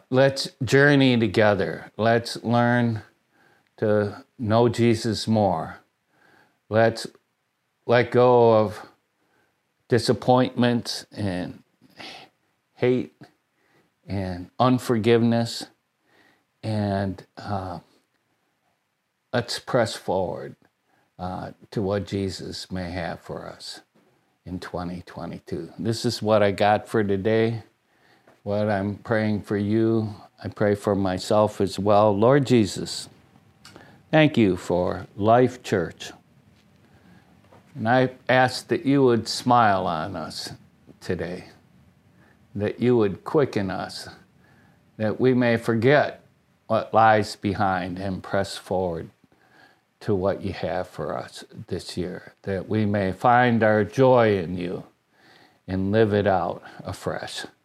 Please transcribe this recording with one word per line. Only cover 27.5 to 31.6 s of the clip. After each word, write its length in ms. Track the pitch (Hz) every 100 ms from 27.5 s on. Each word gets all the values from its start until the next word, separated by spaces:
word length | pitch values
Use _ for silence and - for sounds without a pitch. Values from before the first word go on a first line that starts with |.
| 113 - _ _ _ _ _ _ _
what 260 | 101 101 107
I'm 260 | 98 101 101
praying 480 | - 110 107 104
for 120 | - 104
you. 600 | 104 110 113 113 110 98 - _
I 60 | 101
pray 260 | - 104 101
for 200 | - 98
myself 680 | 98 92 - 107 107 -